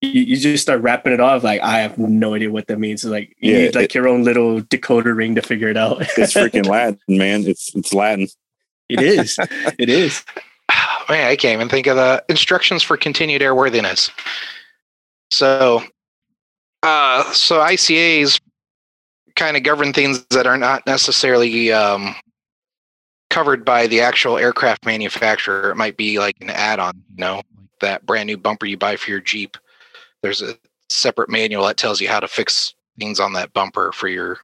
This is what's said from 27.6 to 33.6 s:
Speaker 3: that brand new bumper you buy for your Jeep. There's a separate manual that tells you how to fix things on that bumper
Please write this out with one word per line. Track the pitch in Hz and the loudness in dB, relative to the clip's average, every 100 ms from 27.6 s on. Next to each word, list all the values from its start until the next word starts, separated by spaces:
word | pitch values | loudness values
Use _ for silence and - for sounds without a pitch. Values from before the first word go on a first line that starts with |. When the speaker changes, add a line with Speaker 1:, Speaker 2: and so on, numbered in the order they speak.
| 98 _ | _ _
Speaker 3:
that | 101 95 - | -4 -4 -4
brand | 110 104 | -4 -4
new | 107 | -4
bumper | 98 107 104 | -4 -4 -6
you | 98 | -4
buy | 101 101 | -4 -4
for | - | -6
your | 98 | -8
Jeep. | - 110 101 - _ _ _ - - _ | -6 -6 -8 -16 _ _ _ -20 -20 _
There's | 101 101 | -6 -6
a | 104 - _ _ _ | -8 -14 _ _ _
separate | - 127 - - | -2 -2 -2 -2
manual | 110 110 104 98 | -2 -2 -2 -2
that | 107 | -2
tells | 117 101 | -2 -2
you | 95 | -2
how | 107 | -2
to | 92 | -2
fix | - 107 - - - _ - | -4 -2 -2 -4 -10 _ -14
things | 107 101 | -10 -4
on | 98 | -4
that | 95 90 | -4 -6
bumper | - | -4